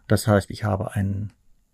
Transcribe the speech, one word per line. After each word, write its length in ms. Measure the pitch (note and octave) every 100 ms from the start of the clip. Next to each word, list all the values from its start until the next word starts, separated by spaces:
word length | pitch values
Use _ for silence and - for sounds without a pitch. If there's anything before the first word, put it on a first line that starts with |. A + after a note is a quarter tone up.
| -
Das 180 | G#2 -
heißt, 240 | G2+ -
ich 140 | -
habe 300 | G#2+ G2 -
ein 380 | G2+ G2 G2 G#2 _ _ _ _